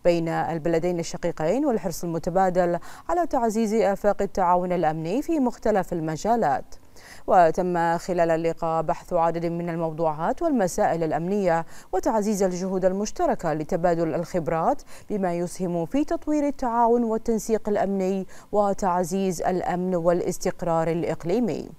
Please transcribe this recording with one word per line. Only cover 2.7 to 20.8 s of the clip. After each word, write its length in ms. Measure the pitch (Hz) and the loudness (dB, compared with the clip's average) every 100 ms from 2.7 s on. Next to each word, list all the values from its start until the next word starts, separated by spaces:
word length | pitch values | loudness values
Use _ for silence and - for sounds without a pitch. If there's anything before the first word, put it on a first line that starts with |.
| 170 - - - | -2 -6 -14 -4
على 180 | 339 330 | -2 0
تعزيز 480 | 277 233 208 220 | 0 0 0 0
آفاق 480 | 226 190 196 202 196 | 2 2 2 0 0
التعاون 500 | 196 - 175 180 180 | -2 0 2 2 2
الأمني 500 | 180 156 160 160 226 | 0 0 0 -2 -2
في 180 | 294 320 | 0 0
مختلف 240 | 247 - 226 208 175 | 0 0 0 2 0
المجالات. 720 | 175 156 156 202 233 185 170 - - - - - - - | -4 -4 -2 0 2 2 0 -4 -16 -16 -20 -20 -12 4
وتم 720 | 202 165 156 180 175 165 170 | 6 8 4 0 2 2 0
خلال 320 | - 180 165 | -2 2 2
اللقاء 520 | 160 165 160 165 160 | 2 0 -2 -2 0
بحث 300 | 160 170 - | -2 -4 -2
عدد 340 | 180 165 170 170 | 0 2 0 -4
من 220 | 170 170 | -4 -4
الموضوعات 760 | 165 165 156 165 151 175 269 | -4 -4 0 -2 0 -2 0
والمسائل 640 | 339 254 185 - 208 165 | 0 2 0 2 0 2
الأمنية 600 | 160 147 170 208 185 165 160 - - | 0 -2 -2 0 2 2 -2 -12 -4
وتعزيز 500 | 381 320 226 208 202 | -2 0 0 0 2
الجهود 420 | 196 180 185 190 | 0 0 -2 2
المشتركة 720 | 185 190 214 - 339 220 165 | 2 2 -4 0 0 0 0
لتبادل 600 | 156 151 175 175 165 160 | -2 -2 0 2 2 0
الخبرات 680 | 143 165 185 160 165 190 294 - - - | -2 -2 -4 -2 0 0 -2 -6 -16 -6
بما 240 | 202 185 | -2 -2
يسهم 520 | 175 175 - 185 175 165 | -2 -4 -4 -4 -2 -2
في 180 | 277 | -2
تطوير 420 | 302 330 - 302 285 | -2 -2 0 0 0
التعاون 580 | 277 254 233 233 240 | -2 -2 2 4 4
والتنسيق 640 | 233 220 - 220 - 214 214 | 2 0 0 -2 0 -2 0
الأمني 580 | 202 196 196 185 190 185 - - | 0 0 0 0 -2 -6 -12 -2
وتعزيز 880 | 208 202 196 196 175 170 190 190 165 | 2 2 2 0 0 0 0 0 0
الأمن 520 | - 185 - 175 180 | -2 -2 -2 -2 0
والاستقرار 960 | 180 170 175 - 180 190 - 175 165 | 2 2 2 0 -2 -4 -2 -2 0